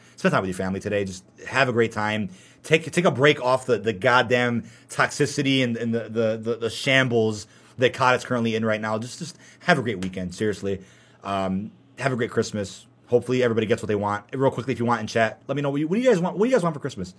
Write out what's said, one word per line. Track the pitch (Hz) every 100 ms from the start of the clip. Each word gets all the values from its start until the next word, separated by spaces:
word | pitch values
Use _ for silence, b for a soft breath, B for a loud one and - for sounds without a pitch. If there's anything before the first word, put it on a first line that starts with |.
| b b
Spend | 190
time | 131
with | 95
your | 90
family | 95 95
today. | 104 101 95
Just | 92 - - -
have | 131 127
a |
great | 117 113
time. | 107 107 107 98 B B B
Take, | - 160 165
take | 180 175
a |
break | 123 143 147
off | 127 127 -
the, | 110
the | 104
goddamn | 92 127 123 117 123 123 117 - B B
toxicity | - - - 143 - 135 135
and, | 123 117
and | 117
the, | 117 110
the, | 113 110 113
the, | 110 113
the | 117
shambles | - 139 135 131 117 110 104 - b b b
that | 127
cod | - 127 123
is | -
currently | 123 117 110
in | 110
right | 107
now. | 107 110
Just, | 123 -
just | 156 - B B
have | - 156
a |
great | 120 95
weekend, | 92 92 90
seriously. | 90 110 95 98 95 B B B B
Um, | 98 98 95 95 110 - _ -
have | 135
a | 123
great | 113
Christmas. | - 107 107 98 - - _ -
Hopefully | 120 113 127
everybody | 123 113 107
gets | 113
what | 104
they | 104
want. | 101 104 -
Real | 135 135
quickly, | 131 120
if | 117
you | 117
want | 113
in | 107
chat, | 117 110 - -
let | 139
me |
know | 143
what | 143
you, | 156
what | 202
do |
you | 254
guys | 190
want. | 175 160
What | 233
do |
you | 254
guys |
want | 170
for | 143
Christmas? | 135 104 87